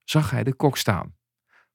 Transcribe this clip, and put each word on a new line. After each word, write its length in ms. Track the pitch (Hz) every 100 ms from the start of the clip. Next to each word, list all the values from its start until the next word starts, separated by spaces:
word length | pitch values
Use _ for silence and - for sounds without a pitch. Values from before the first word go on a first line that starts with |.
zag 260 | - 156 151
hij 140 | 120
de 100 | 107
kok 240 | - 147 -
staan. 380 | - 90 85 - _ _ _ _ _